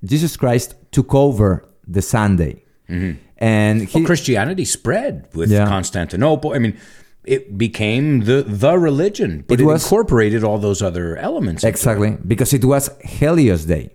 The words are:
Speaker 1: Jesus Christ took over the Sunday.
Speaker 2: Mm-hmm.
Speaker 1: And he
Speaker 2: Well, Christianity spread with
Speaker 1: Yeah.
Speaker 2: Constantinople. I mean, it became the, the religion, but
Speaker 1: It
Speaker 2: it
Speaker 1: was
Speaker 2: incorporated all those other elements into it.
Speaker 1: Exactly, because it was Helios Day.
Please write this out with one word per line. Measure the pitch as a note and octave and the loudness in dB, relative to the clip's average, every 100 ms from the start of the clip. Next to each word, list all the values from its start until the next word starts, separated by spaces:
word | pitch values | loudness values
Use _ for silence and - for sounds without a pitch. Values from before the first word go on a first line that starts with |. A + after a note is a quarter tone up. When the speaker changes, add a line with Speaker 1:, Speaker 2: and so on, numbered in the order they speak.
Speaker 1:
Jesus | G2 D3 E3 - | -2 -2 -2 -2
Christ | C3 A#2+ - - _ | 0 0 -2 -16 _
took | - C3+ | -2 2
over | C#3 C#3+ A#2 G#2 F2+ - _ - | 4 4 4 2 2 -4 _ -6
the | F#2 | -4
Sunday. | F#2 A#2+ G#2 F#2 D#2 - _ _ _ | 0 0 2 2 0 -4 _ _ _
Speaker 2:
Mm-hmm. | F2 F#2 D2 _ _ | -6 -6 -6 _ _
Speaker 1:
And | A2+ A2 G#2+ G#2+ | 0 2 2 0
he | G2 - | 0 -2
Speaker 2:
Well, | D#3+ | 0
Christianity | E3+ - A#2 A#2 F#3 C#3+ | 0 0 -2 -2 -4 -6
spread | - A#2 F3+ C4+ F3+ - D#2+ | -6 -4 -4 -4 -8 -12 -4
with | E2+ | 0
Speaker 1:
Yeah. | G#2 G#2 | 2 2
Speaker 2:
Constantinople. | G2 F2+ F#2+ E2 F2 C#3+ D3+ D3 | 0 -4 -6 -6 0 0 0 -2
I | C#3+ | -2
mean, | A2+ - - - - - | -2 -4 -14 -20 -20 -20
it | - - - G2+ | -4 -4 -4 -4
became | A2+ - G#2 A#2 D3 C#3 | -4 -2 -2 0 0 0
the, | G#2 C3 | 2 0
the | C#3 G2+ C3 F3+ | 0 0 2 2
religion, | E3 C#3 F#3 G#3 A#3 - - | 2 0 -2 -2 -4 -4 -2
but | B2 | 2
Speaker 1:
It | |
Speaker 2:
it | D3+ | 4
Speaker 1:
was | D#3 | 2
Speaker 2:
incorporated | - G#3 G3+ B2 G#2+ A2+ | 2 0 2 2 2 2
all | G#2+ G#2 | 0 0
those | G#2 G2 | -2 0
other | G2 F2 E2+ E2 | -2 -4 -6 -6
elements | D#3 D#4+ C3+ D#2+ | -6 -4 -4 -2
into | A2+ | -2
it. | - | 0
Speaker 1:
Exactly, | - G#2+ G#2 G#2+ F2 | 0 2 0 -2 -2
because | G#2+ B2 | 0 2
it | C#3 B2+ | 2 2
was | C#3 C3+ - | 2 0 -10
Helios | - - C#3+ E3+ C3 F2 D#2+ | -14 -2 2 4 4 2 0
Day. | D#2 B1 | -4 -4